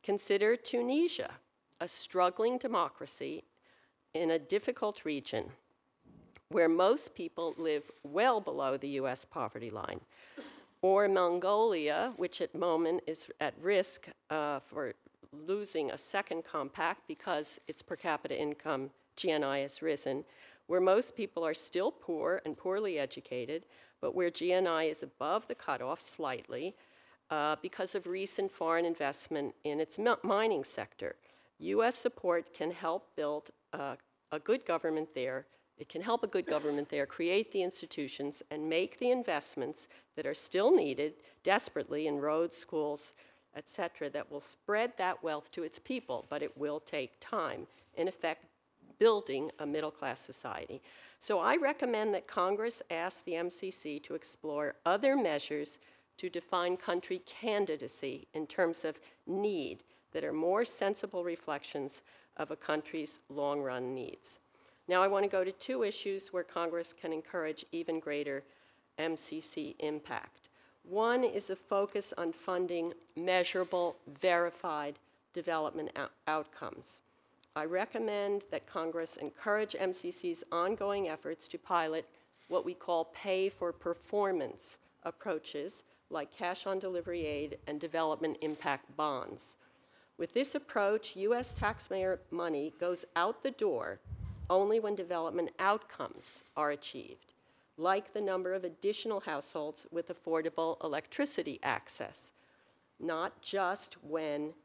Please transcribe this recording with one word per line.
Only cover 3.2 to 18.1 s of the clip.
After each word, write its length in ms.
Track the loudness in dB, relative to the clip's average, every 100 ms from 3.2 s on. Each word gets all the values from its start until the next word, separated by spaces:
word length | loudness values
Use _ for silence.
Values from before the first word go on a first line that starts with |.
| -6 -6 _ _ _ _ _ _ _
in 180 | 0 2
a 80 | 2
difficult 680 | 2 0 0 -2 -2 -2 -4
region 460 | -4 -2 -4 -4 -12 _ _ _ _ -20 -20 -20 -20 _
where 180 | 4 6
most 480 | 8 6 6 0 -6
people 380 | -8 -4 -4 -2
live 320 | 0 0 -2 -16
well 380 | -4 4 4 4
below 340 | 0 0 0 0
the 140 | -2
U 180 | -2 -2
S 160 | -2
poverty 460 | -6 -4 -4 -4 -8
line, 320 | -6 -6 -8 -12 -20 -18 -16 -16 -18 -20 _
or 260 | 6 8 8
Mongolia, 1040 | 8 6 4 4 6 6 4 2 2 0 0
which 240 | -4 -2
at 120 | -4
moment 500 | 0 2 4 4 2 -2
is 200 | -6 -8 -4
at 140 | -4 0
risk, 480 | 4 4 4 -2 -8 -20 _
uh, 300 | -2 0 -2
for 360 | -6 -6 -6 -6 -16 _ -20 -12 -4
losing 440 | -2 -2 -2 -2
a 60 | -2
second 460 | 0 0 0 -4
compact 640 | -2 -4 -4 0 0 0 -8
because 540 | -8 -2 -2 -2 -10 -12
its 120 | -12
per 140 | -8 -4
capita 420 | -2